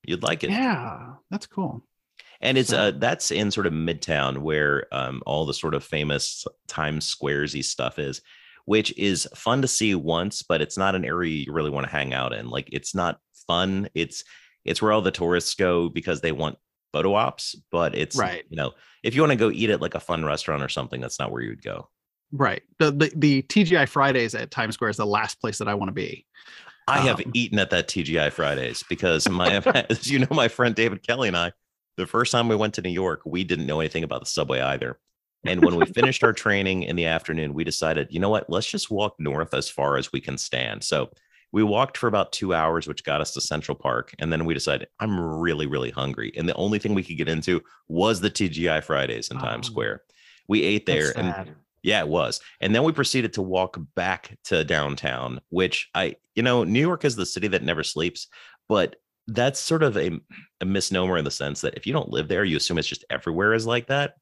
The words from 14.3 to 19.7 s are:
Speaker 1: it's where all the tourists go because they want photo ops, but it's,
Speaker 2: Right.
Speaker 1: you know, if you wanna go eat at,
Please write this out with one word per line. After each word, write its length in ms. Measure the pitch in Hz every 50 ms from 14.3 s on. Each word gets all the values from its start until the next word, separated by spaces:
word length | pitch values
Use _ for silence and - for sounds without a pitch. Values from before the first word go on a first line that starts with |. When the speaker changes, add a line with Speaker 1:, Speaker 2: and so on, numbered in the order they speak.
| - - - _ _ _ _
Speaker 1:
it's 180 | - 87 -
where 120 | 107 107 107
all 80 | 107
the 100 | 95 95
tourists 420 | 92 - 90 85 90 87 - - -
go 360 | - 98 90 87 87 85 85
because 320 | - 87 80 - 85 76
they 100 | - 82
want 260 | 78 69 78 76 - _ _ _ _ _ _ _ -
photo 200 | 73 82 95 101
ops, 420 | 104 117 131 - - - - - - _ _
but 240 | - 85 85 76 -
it's, 240 | - - 120 -
Speaker 2:
Right. 280 | 135 104 90 87 85 - _
Speaker 1:
you 60 | 82
know, 160 | 80 71 65 - _ - - - _ -
if 100 | 123 117
you 80 | 135
wanna 140 | 160 151 139
go 160 | 110 110 110
eat 180 | - - 110
at, 120 | 107